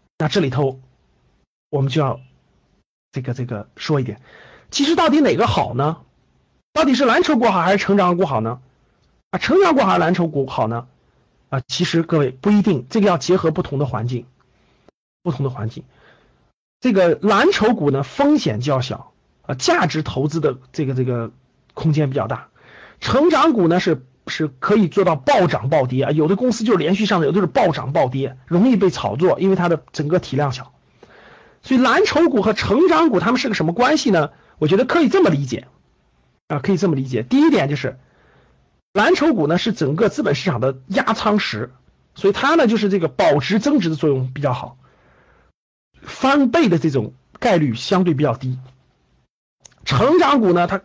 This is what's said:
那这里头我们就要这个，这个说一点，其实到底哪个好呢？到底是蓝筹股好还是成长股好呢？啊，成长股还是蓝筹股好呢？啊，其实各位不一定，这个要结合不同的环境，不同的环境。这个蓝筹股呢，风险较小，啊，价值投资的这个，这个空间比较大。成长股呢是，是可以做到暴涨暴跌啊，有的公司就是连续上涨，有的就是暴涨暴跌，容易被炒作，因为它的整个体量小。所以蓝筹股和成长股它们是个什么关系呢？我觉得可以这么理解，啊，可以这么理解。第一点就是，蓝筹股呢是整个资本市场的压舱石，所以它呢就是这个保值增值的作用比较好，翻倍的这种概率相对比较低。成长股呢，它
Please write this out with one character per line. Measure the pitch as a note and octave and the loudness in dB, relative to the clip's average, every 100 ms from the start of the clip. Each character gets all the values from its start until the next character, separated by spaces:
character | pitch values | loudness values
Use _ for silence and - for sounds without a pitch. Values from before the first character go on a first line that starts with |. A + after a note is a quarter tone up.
| _ _ | _ _
那 | D#3 | -4
这 | G#3 | -2
里 | D3 | -2
头 | B2+ C3+ C3 - _ _ _ _ _ _ _ _ | -2 -4 -4 -18 _ _ _ _ _ _ _ _
我 | C#3+ | -4
们 | C#3 | -2
就 | C#3 | 0
要 | C#3 A2 - _ _ _ _ _ _ _ _ | -2 -4 -12 _ _ _ _ _ _ _ _
这 | C#3 | -10
个， | B2 | -8
这 | A#2+ | -8
个 | B2 G#2+ G2+ - | -8 -8 -12 -16
说 | - D3+ | -4 -4
一 | |
点， | C3 G#2 - - - - _ | -4 -10 -18 -20 -20 -20 _
其 | - | -4
实 | C#4+ E4 | 0 2
到 | D#4+ | 2
底 | D4+ | 2
哪 | C4 D3+ | 2 2
个 | A#3+ | 0
好 | - C#3 | 0 -4
呢？ | A#2 C#3+ E3 - _ _ _ _ _ _ | -2 -4 -4 -12 _ _ _ _ _ _
到 | - | 0
底 | D#4 | 2
是 | B3 | 2
蓝 | C4+ C4 | 2 2
筹 | F4+ C#4 | 2 2
股 | A#3 | 2
好 | F#3+ | 2
还 | E3+ | 2
是 | G3+ | 0
成 | - G3+ | 2 2
长 | F3+ F3 | 2 2
股 | |
好 | F#3 A2+ | 0 -2
呢？ | A2 B2+ - _ _ _ _ _ _ | -4 -6 -14 _ _ _ _ _ _
啊， | F#3+ | -8
成 | - F4+ | 0 2
长 | F#4+ | 4
股 | C#4 | 2
还 | G3+ | 2
是 | F3+ | 2
蓝 | E3 | 2
筹 | F3+ E3 | 0 -2
股 | D3+ C3 | -2 -4
好 | - A#2 | -2 -4
呢？ | A#2 A#2+ _ _ _ _ _ _ | -4 -10 _ _ _ _ _ _
啊， | C3+ - | -8 -6
其 | - | -4
实 | F3+ E3 | -2 -2
各 | D#3+ D#3+ | 0 0
位 | C#3 | -2
不 | C3 G3+ | -2 0
一 | G#3 | 2
定， | G3+ D3+ - | 2 -2 -2
这 | A3+ | 0
个 | G3 | 2
要 | E3+ | 0
结 | - F#3 | 0 0
合 | E3 | 0
不 | D#3 | -2
同 | F3+ C#3 | -6 -4
的 | |
环 | C#3+ B2 A#2+ | -4 -4 -6
境， | B2 - _ _ _ _ _ _ _ _ _ | -6 -10 _ _ _ _ _ _ _ _ _
不 | F3 | -8
同 | - | -4
的 | C#3 | -6
环 | B2+ A2 | -6 -10
境。 | - - _ _ _ _ _ _ _ _ _ | -10 -20 _ _ _ _ _ _ _ _ _
这 | B3+ | -2
个 | F#3+ F3 D#3 | 2 2 2
蓝 | G3+ G3+ D#4 | 0 2 2
筹 | G4 G#3+ | 2 0
股 | A#3 D3 | 0 0
呢， | C3+ | -2
风 | C#3 - C#4 D4+ | -4 -2 2 2
险 | D3+ G#2+ | 0 -4
较 | B2+ C3+ | -2 -2
小， | B2+ - - _ _ _ | -4 -8 -12 _ _ _
啊， | - | -12
价 | C3 - E4+ F3+ | -6 0 0 0
值 | D#3 | -2
投 | D#3 - C#3 | -6 -4 -4
资 | D#3+ | -2
的 | D3+ C3 - | -2 -4 -10
这 | - C#3 | -6 -4
个， | |
这 | C3 | -2
个 | B2+ A#2+ A2+ - _ _ _ | -2 -4 -6 -12 _ _ _
空 | - D#3+ | -4 0
间 | D3+ D3 | 0 0
比 | C3 | -2
较 | A2 | -4
大。 | A#2+ - _ - - - - | -8 -12 _ -20 -20 -20 -12
成 | - G#3+ E4 | -2 2 2
长 | D#4 D#4 | 4 2
股 | A#3+ E3+ | 2 2
呢 | F3 | 2
是， | F3+ C#3+ - _ - | 0 -2 -6 _ -14
是 | - D#3 | -6 -8
可 | - - | -6 0
以 | G#3+ F3+ | 2 2
做 | - | 2
到 | F3+ D#3 | 0 0
暴 | - C4+ F3 | 0 2 2
涨 | C#3 C3 | 0 0
暴 | D#3 B2+ | 0 0
跌 | B2+ | -2
啊， | A#2+ | -2
有 | D3+ D3+ | 0 0
的 | |
公 | G3 B3 | 0 0
司 | - | -2
就 | A3+ | 0
是 | G3+ | 0
连 | D3+ | 0
续 | F#3+ | 0
上 | G#3 F#3 | 0 0
涨， | D3 | 0
有 | |
的 | |
就 | E3+ | 0
是 | F#3+ | 0
暴 | - G3+ | 0 0
涨 | D3 B2 | -2 -4
暴 | D#3+ C#3 | -2 0
跌， | C3 C3+ - _ | -2 -6 -8 _
容 | F3 A#3+ | 2 2
易 | A3 | 4
被 | F#3 | 2
炒 | - - A#2 | 0 -6 0
作， | F3+ - | 0 2
因 | F#3+ | 2
为 | F#3+ | 0
它 | F3 | 0
的 | D#3+ - | -2 -4
整 | - D3 | -8 -2
个 | F#3 | -2
体 | - | -2
量 | C3+ C#3+ | -4 -4
小。 | B2+ - _ _ _ - - - - - _ | -6 -14 _ _ _ -20 -20 -20 -20 -20 _
所 | - C4 | -2 2
以 | |
蓝 | B3 C4+ G#4+ | 2 2 2
筹 | C#4+ E4 | 2 2
股 | B3 | 2
和 | G3 | 0
成 | G#3+ - G#3 F4+ | -2 0 2 4
长 | D#4+ E4 | 4 4
股 | G3 | 2
它 | E3+ | 0
们 | B3+ | -2
是 | C4 | -2
个 | |
什 | G#3 D#3+ | -2 -2
么 | |
关 | E3+ B3 D4+ | 0 0 2
系 | C4+ | 2
呢？ | F3+ C#3+ - _ _ | 0 0 -6 _ _
我 | D3+ | 0
觉 | F#3+ | 2
得 | C4 | 2
可 | E4+ | 2
以 | C#4 | 2
这 | G4 | 4
么 | D#4+ | 2
理 | C#3+ | 2
解， | C3+ - - _ _ _ _ _ _ _ _ | -4 -8 -12 _ _ _ _ _ _ _ _
啊， | D3 | -6
可 | C3 | -2
以 | F#3 | 0
这 | F#3 | 0
么 | C#3+ | -2
理 | |
解。 | C3 C3 | -4 -6
第 | - C4 | -2 2
一 | D#4+ | 4
点 | A#3 C#3+ | 2 0
就 | D3 | -4
是， | C3 - _ _ _ _ _ _ _ _ _ | -6 -10 _ _ _ _ _ _ _ _ _
蓝 | G3+ A3+ | 0 2
筹 | F#4+ D4+ | 2 2
股 | A3+ D3 | 2 0
呢 | E3+ | 0
是 | A#3 | -2
整 | - C#3+ | -2 -2
个 | D#3 G#3+ | 0 0
资 | - | 0
本 | G#3+ | -2
市 | C#3 - | -2 -2
场 | A#2+ | -2
的 | C3 C3+ - | -2 -4 -6
压 | F#3+ B3 | -4 -2
舱 | A3 A3 G#3 | -2 0 0
石， | - G#2+ B2 - _ _ _ | -2 -8 -10 -14 _ _ _
所 | - G3 | -2 -2
以 | |
它 | G3+ C4+ | 0 0
呢 | E4 B3+ | 2 2
就 | A3+ | 2
是 | G3+ | 0
这 | F#3+ | 0
个 | E3 | -2
保 | - F3 D3 | 0 2 2
值 | B2+ G3+ | 0 0
增 | C#4+ C#4+ | 2 0
值 | E3+ | 0
的 | |
作 | D#3 D#3+ | -2 0
用 | C3+ B2+ | 0 -4
比 | C3 | -4
较 | C#3+ | -4
好， | B2 - - _ _ _ _ _ _ _ _ _ _ _ _ | -4 -8 -18 _ _ _ _ _ _ _ _ _ _ _ _
翻 | - - C4 C#4+ C4+ | -20 -4 0 2 2
倍 | E4+ C4 | 2 2
的 | E3+ | 2
这 | D#3+ | 0
种 | C3+ A2+ - _ - | -2 -4 -10 _ -4
概 | B3 F3+ | 0 2
率 | D3 | 2
相 | A2 - F#3 | -2 -2 0
对 | F3+ | 0
比 | C#3 | 0
较 | D3 | 0
低。 | B2 B2+ B2+ - _ _ _ _ _ _ _ _ _ _ _ | -2 -6 -8 -12 _ _ _ _ _ _ _ _ _ _ _
成 | - C3+ A#3+ F4 | -4 0 4 4
长 | D4 C#4+ | 4 4
股 | G#3 | 4
呢， | F3 F3 | 2 2
它 | F#3+ | -2